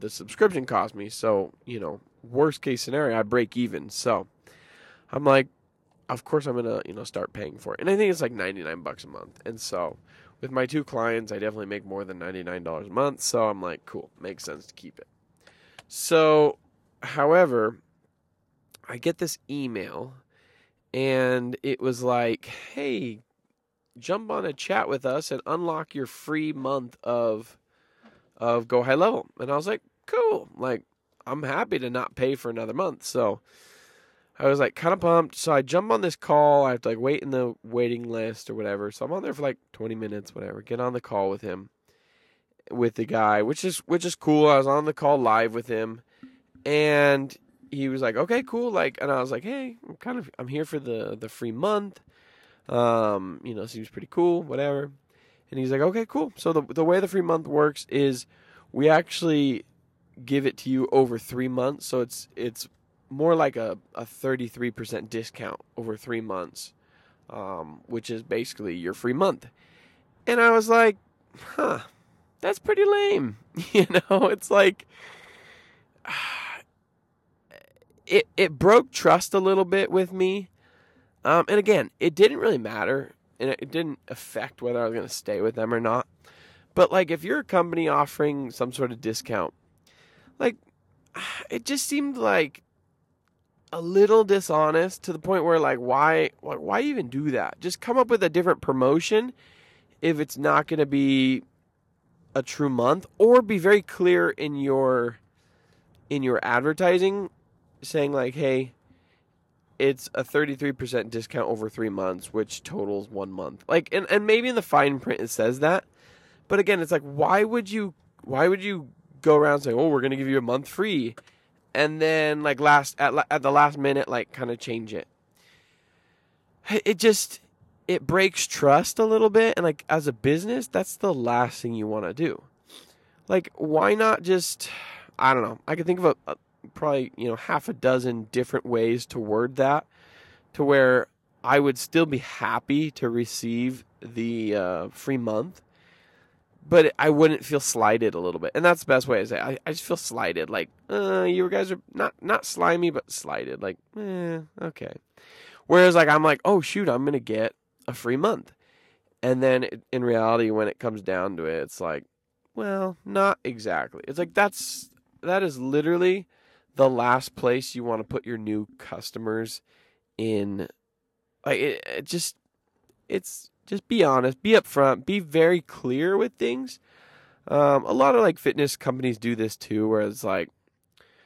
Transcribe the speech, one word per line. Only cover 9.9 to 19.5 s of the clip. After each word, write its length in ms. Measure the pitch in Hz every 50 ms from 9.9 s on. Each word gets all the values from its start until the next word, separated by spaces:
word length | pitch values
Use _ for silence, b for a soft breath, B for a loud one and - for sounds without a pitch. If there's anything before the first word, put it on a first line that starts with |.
| - - b b b b b b b _
with 100 | - 131
my 140 | 131 131 127
two 180 | 120 147 151 143
clients, 480 | - - 120 113 117 113 117 113 104
I 80 | 104 98
definitely 280 | 104 107 107 107 101 98
make 180 | 101 104 98
more 180 | 98 95 98 101
than 160 | 92 92 87
ninety-nine 460 | 87 90 92 92 87 87 90 90 85
dollars 220 | 82 82 76 - 101
a 40 |
month. 300 | 92 120 139 143 135 -
So 260 | - - - 120 110 107
I'm 140 | 101 98
like, 240 | 92 87 80 - _
"Cool, 240 | - - 101 - - _ _
makes 240 | 87 92 95 - -
sense 220 | - 76 76 -
to 80 | - -
keep 260 | - - 85 - -
it." 80 | - - _ _ _ _ _ b b b b b b b b b b _ -
So, 640 | - - - 170 160 156 156 156 151 151 147 - - _ _ _ _ _ _ _ _ -
however, 760 | - - 151 143 147 165 180 180 151 123 117 107 110 120 - _ _ _ _ _ _ _ _ _ _ _ _ _ _ _ _ _ _ - - - -
I 100 | 120 120
get 200 | - 165 170 -
this 220 | 180 160 - - _
email, 640 | -